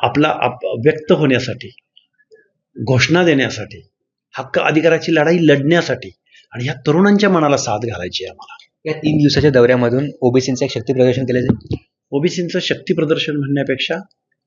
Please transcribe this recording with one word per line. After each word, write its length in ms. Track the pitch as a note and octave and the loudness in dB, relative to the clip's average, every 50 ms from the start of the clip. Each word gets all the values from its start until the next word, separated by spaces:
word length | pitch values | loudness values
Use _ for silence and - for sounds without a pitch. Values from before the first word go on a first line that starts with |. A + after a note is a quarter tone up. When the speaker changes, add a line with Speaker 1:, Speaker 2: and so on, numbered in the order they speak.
| - | -2
Speaker 1:
आपला 320 | C3+ C3 C#3+ D3+ D#3 - - | 0 2 2 2 0 0 0
आप-, 260 | - B2+ - - - | -2 -4 -4 -4 -8
व्यक्त 460 | A2 G#2+ A2+ A2+ D3 D#3 D#3 - - F#3 | -6 -4 -2 0 0 0 0 2 0 2
होण्यासाठी, 600 | D3 D3+ C#3 B2+ A#2+ - B2 G#2+ - - - - _ _ _ _ _ _ _ _ _ _ _ - - _ _ _ _ _ _ - - A#2 | 2 2 2 2 0 -2 -4 -8 -10 -12 -18 -20 _ _ _ _ _ _ _ _ _ _ _ -20 -20 _ _ _ _ _ _ -12 -6 -2
घोषणा 400 | G#2 C3 A#2 A#2+ - D#3 F3 F3+ | 0 0 2 2 2 2 2 4
देण्यासाठी, 640 | E3+ D3+ C3+ B2+ A2 - G#2+ G2+ - - - - _ _ _ _ _ _ _ _ _ - - | 4 4 2 0 -2 -4 -8 -12 -14 -16 -20 -20 _ _ _ _ _ _ _ _ _ -14 -12
हक्क 200 | B2+ - - F3 | -10 -6 -4 -2
अधिकाराची 560 | D#3+ D3+ D3+ D#3 D3 E3 D#3+ D#3 D#3 - E3 | -2 0 0 2 2 2 2 2 0 0 0
लढाई 240 | D#3 D3 D#3+ E3+ F3+ | 2 2 2 2 2
लढण्यासाठी 720 | E3 D3 C#3+ C#3 C3+ C#3+ E3+ F3 D#3+ - C3 - - F#2+ - _ _ _ _ _ _ _ - | 4 4 4 4 2 2 2 2 0 -2 -4 -8 -8 -14 -18 _ _ _ _ _ _ _ -12
आणि 120 | A#2+ A#2+ | -10 -8
ह्या 100 | C3+ D#3 | -8 -8
तरुणांच्या 560 | - - D3+ D3 E3 F#3+ G#3 G3+ G3 G#3 G3 | -6 -2 0 2 2 4 4 4 2 2 2
मनाला 260 | F#3 E3+ D#3 D3 C#3 | 2 2 2 2 2
साथ 220 | C3 - - G#2+ G#2+ | 0 0 -2 -4 -4
घालायची 460 | A2 A#2 G2+ E2+ F2 F2+ F2+ - F#2 | -4 -6 -8 -8 -10 -10 -10 -10 -10
आहे 60 | F#2+ | -12
आम्हाला. 380 | F#2+ - - - - - _ _ _ _ - | -14 -16 -20 -20 -20 -20 _ _ _ _ -10
Speaker 2:
या 180 | D#3 D#3 - - | -8 -6 -4 -2
तीन 160 | D3+ D3+ D#3 | 0 2 2
दिवसाच्या 320 | D3 C#3+ C#3+ D3 C3+ D3+ | 2 2 4 4 2 4
दौऱ्यामधून 600 | C3+ B2+ A#2+ A#2+ B2+ B2 B2 A#2+ A#2+ C3 C#3+ C#3+ - - | 6 6 6 6 4 4 2 2 0 0 -2 -4 -4 -2
ओबीसींचं 440 | - B2 A#2+ C3 B2+ - C3 B2 C#3+ | 0 2 2 2 0 0 -2 -2 -4
एक 60 | C3 | -4
शक्ती 220 | - B2 A2+ - C3 | -4 -4 -4 -2 0
प्रदर्शन 300 | B2+ B2+ B2+ A#2 C3 C3+ | 2 2 2 2 0 -2
केलं 180 | B2 B2 B2 | -2 -2 0
जाईल? 360 | B2 C3 - - - - - - _ _ _ _ _ _ | 0 0 0 -2 -4 -8 -10 -10 _ _ _ _ _ _
Speaker 1:
ओबीसींचं 480 | C#3 C#3+ D#3 F3+ - F3+ F3 E3 D#3 F#3 | -4 -2 -2 -2 -2 -4 -6 -6 -6 -4
शक्ती 360 | E3+ - C3+ - - - F#3 | -4 -4 -4 -4 -2 -4 -2
प्रदर्शन 420 | E3 D#3+ D3 E3 E3 - - D3 | 0 0 0 0 -2 -2 -4 -4
म्हणण्यापेक्षा 600 | D3 C#3 C3+ C#3+ C#3+ C3+ A#2+ C#3 B2+ - - E3 F#3 G3+ _ _ _ _ _ _ _ _ | -4 -2 -2 -2 -2 -2 -2 -4 -4 -4 -6 -6 -8 -8 _ _ _ _ _ _ _ _